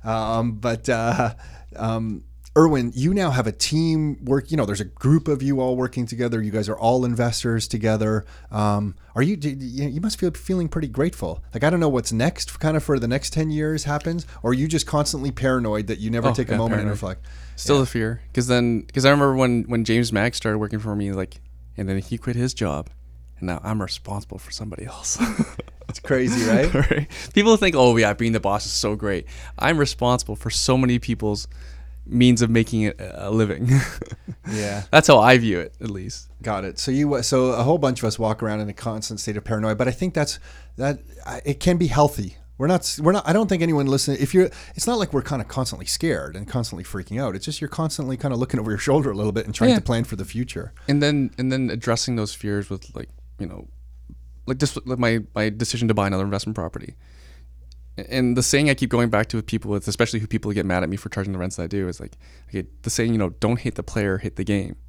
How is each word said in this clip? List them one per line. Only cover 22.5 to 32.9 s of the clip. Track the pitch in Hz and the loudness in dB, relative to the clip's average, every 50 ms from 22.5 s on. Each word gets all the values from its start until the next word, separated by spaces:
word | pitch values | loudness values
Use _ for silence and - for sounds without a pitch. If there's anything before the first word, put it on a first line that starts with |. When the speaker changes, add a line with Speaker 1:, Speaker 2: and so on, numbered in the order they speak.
| - | 0
Speaker 2:
job, | - 110 87 71 73 80 - - - - - - - - - - - | -2 -2 -2 -2 -2 -6 -10 -14 -20 -20 -20 -20 -20 -20 -20 -12 -8
and | 90 | -6
now | 90 87 - | -4 -4 -4
I'm | - 104 110 107 | -4 -4 -2 -2
responsible | 95 92 - - - - 101 101 - - 98 95 | -4 -4 -6 -10 -8 -8 -8 -8 -8 -10 -16 -16
for | - - | -14 -14
somebody | - - 107 107 - - - | -12 -10 -10 -10 -10 -10 -12
else. | 120 - - - - - - | -14 -14 -10 -6 -6 -2 -2
<laughs> | 240 226 214 - - - - - - - - - - - | -2 -2 0 -2 -4 -4 -4 -12 -12 -14 -18 -16 -14 -14
Speaker 1:
It's | - - | -14 -12
crazy, | - - 139 127 127 127 120 123 113 110 | -2 0 0 2 2 2 0 0 2 4
right? | 110 123 143 - - | 4 4 4 4 2
Speaker 2:
<laughs> | |
Right? | 135 139 - - 147 147 - - - - - - | 2 2 2 2 0 -2 -6 -10 -14 -14 2 2
People | - 202 226 226 | 4 8 8 6
think, | 208 208 185 156 | 6 6 2 6
"Oh, | 139 127 123 117 | 6 6 8 8
yeah, | 117 110 104 104 | 6 4 4 2
being | - 120 113 | 0 0 0
the | 113 107 | 0 2
boss | - 98 98 104 - | 2 2 0 0 -2
is | - | -4
so | - - - 107 107 | -4 -2 -2 -2 -2
great." | 101 107 104 98 85 - - - - - - - - | -2 -2 -2 -2 -2 -4 -8 -16 -16 -16 -14 -6 0
I'm | - 143 165 156 | 2 2 4 4
responsible | 143 131 - - 123 120 123 123 - - 104 | 2 2 0 0 2 2 2 2 0 -6 -8
for | - - 113 | -6 -6 -4
so | - - - - 127 | -2 -2 2 2 4
many | 131 131 123 123 120 | 4 4 4 2 0
people's | - - 117 - 110 107 104 104 - - - - - - - - - - - - - | 0 -2 -4 -2 0 -2 -2 -2 -6 -12 -14 -16 -16 -16 -16 -18 -18 -16 -16 -16 -10
means | - - 120 123 123 120 110 | -2 4 6 8 8 8 6
of | 120 113 | 4 4
making | 117 113 113 - 120 110 107 | 4 2 2 2 0 0 0
a, | 104 | -2